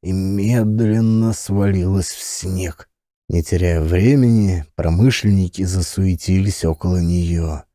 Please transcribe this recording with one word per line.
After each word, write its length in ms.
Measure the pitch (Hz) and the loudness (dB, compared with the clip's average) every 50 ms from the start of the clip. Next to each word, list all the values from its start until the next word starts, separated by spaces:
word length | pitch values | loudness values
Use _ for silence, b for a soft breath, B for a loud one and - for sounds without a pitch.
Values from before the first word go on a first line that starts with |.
| - | -6
и 60 | 92 | -4
медленно 1200 | 92 95 95 98 101 101 98 110 120 120 110 107 107 110 117 107 107 113 113 113 110 110 113 113 | -4 -2 -2 -2 -2 -2 0 0 0 0 0 0 0 0 0 2 2 2 2 2 2 2 2 0
свалилась 760 | 110 - - - 98 101 98 101 95 92 90 92 95 95 90 - | -2 -4 -6 -4 -2 0 0 2 0 0 0 0 0 0 -2 -4
в 120 | - - | -8 -12
снег. 640 | - - - - - 92 92 92 92 87 82 _ - _ _ _ _ _ _ _ _ _ | -12 -12 -12 -10 -8 -6 -4 -4 -6 -6 -8 _ -20 _ _ _ _ _ _ _ _ _
Не 140 | - 85 | -2 -2
теряя 380 | 78 - - 87 90 87 85 82 | -2 0 -2 0 2 2 2 0
времени, 840 | 78 80 87 87 98 123 143 139 127 120 117 110 101 98 92 85 78 _ _ | 0 0 2 2 4 4 4 4 4 4 4 4 2 2 0 -2 -4 _ _
промышленники 880 | - - 82 82 87 113 131 117 - - 104 101 98 92 87 - - 98 | -4 -2 0 2 4 4 2 2 2 0 2 2 2 0 -2 -2 -4 -4
засуетились 1000 | 92 92 92 87 - - - 95 95 92 87 - - 95 95 98 101 95 - - | -2 -2 -2 -4 -4 -2 -2 0 0 0 -2 -2 0 0 2 0 0 -2 -2 -2
около 340 | 82 80 - - 90 90 90 | -4 -4 -2 -2 -2 0 0
нее. 640 | 85 85 87 87 87 85 85 85 82 80 78 73 - _ _ | 0 0 0 0 0 0 -2 -2 -2 -4 -6 -8 -12 _ _